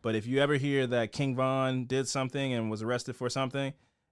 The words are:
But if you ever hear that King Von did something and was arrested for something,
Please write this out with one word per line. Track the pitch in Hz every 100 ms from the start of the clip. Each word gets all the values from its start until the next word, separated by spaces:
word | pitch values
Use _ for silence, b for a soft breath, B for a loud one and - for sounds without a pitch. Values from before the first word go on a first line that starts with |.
But | 113
if | 110 113
you | 135
ever | 143 143
hear | 143 139 127
that | 120 113
King | - 139 127
Von | 131 135 131 127 123
did | 131 131
something | 139 127 139 135
and | 120 110
was | 107
arrested | 113 123 - 123
for | 123
something, | 135 131 139 135 - _ _ _